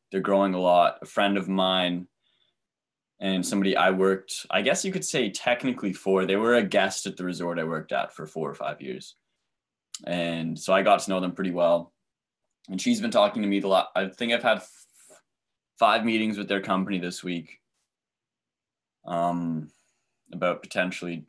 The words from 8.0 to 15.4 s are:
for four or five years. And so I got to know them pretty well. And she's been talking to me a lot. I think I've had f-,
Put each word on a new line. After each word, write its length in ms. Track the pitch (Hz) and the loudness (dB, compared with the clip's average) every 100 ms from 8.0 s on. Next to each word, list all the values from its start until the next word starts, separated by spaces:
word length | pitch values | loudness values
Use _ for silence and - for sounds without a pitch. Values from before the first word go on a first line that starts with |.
| - | -4
for 120 | - 78 | -10 -12
four 240 | 80 73 | -8 -8
or 60 | - | -6
five 260 | 73 73 | -8 -8
years. 340 | 65 64 - _ _ _ _ _ _ _ _ - - | -10 -10 -12 _ _ _ _ _ _ _ _ -14 -6
And 540 | 87 85 82 82 80 | -4 -2 -4 -4 -6
so 140 | - | 0
I 80 | 95 | 2
got 180 | 101 95 | 4 2
to 100 | - | 2
know 120 | 92 | -2
them 100 | 90 | -2
pretty 200 | 90 95 | -4 -4
well. 420 | 87 87 - 78 _ _ _ _ _ _ _ - | 2 4 4 0 _ _ _ _ _ _ _ -10
And 120 | 95 | -4
she's 180 | 120 113 | 0 0
been 120 | 110 | 2
talking 300 | 110 101 107 | 4 2 2
to 60 | 101 | 0
me 140 | 98 | 0
a 60 | 95 | 2
lot. 220 | 95 - 101 | 2 2 -2
I 120 | 95 | -4
think 260 | - 117 | -4 -2
I've 100 | 117 | 0
had 140 | 120 107 | 2 0
f-, 280 | - - - _ - - _ _ | -4 -20 -20 _ -20 -20 _ _